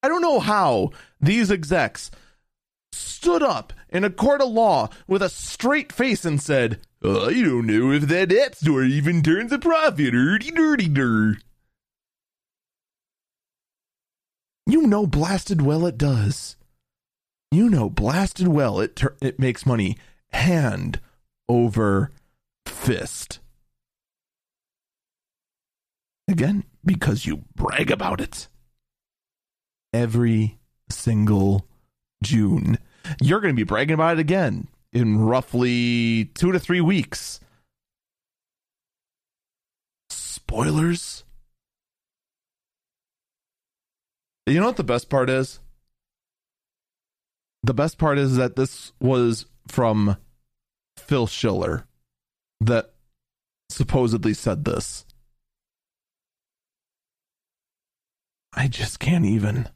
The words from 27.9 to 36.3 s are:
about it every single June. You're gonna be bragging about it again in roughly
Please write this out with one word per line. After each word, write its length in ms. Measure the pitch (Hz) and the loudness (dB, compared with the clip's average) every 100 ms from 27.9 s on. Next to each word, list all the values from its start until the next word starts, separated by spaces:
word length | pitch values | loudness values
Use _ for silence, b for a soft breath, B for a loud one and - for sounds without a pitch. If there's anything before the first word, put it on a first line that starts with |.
about 300 | - 185 - | -2 -2 -4
it 280 | - - - _ _ _ _ _ _ _ _ _ _ _ _ _ _ | -8 -12 -18 _ _ _ _ _ _ _ _ _ _ _ _ _ _
every 640 | 117 120 113 120 110 110 - _ _ _ | -4 -2 0 2 2 0 -4 _ _ _
single 760 | - - 110 107 101 98 98 - _ _ _ _ _ | -8 -2 2 4 4 4 2 -2 _ _ _ _ _
June. 540 | 101 113 104 165 - 113 B B B 151 | -2 0 2 0 0 -2 B B B -2
You're 180 | 127 190 | 0 2
gonna 140 | 202 | 0
be 80 | 127 | -2
bragging 320 | 98 107 143 | -2 -2 0
about 240 | 156 160 165 | 0 2 0
it 20 | |
again 480 | 156 185 160 101 - _ _ | 0 0 0 -4 -10 _ _
in 260 | 117 117 104 | -2 2 2
roughly 1080 | 110 123 - 120 123 120 120 120 117 113 107 | 2 0 0 0 0 2 0 0 0 0 -2